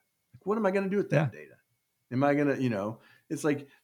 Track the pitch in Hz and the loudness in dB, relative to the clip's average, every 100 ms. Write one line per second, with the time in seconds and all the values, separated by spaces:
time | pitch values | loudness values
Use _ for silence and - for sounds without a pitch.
0 | _ _ _ - 190 220 190 196 196 202 | _ _ _ -12 -4 0 2 2 0 0
1 | - 147 151 78 76 - _ _ _ _ | 2 2 0 -4 -20 -20 _ _ _ _
2 | - 123 143 143 143 135 127 104 104 113 | -6 0 2 4 2 0 0 -2 -4 -8
3 | - - - 151 156 131 - _ | -18 -20 -10 -4 -2 -2 -6 _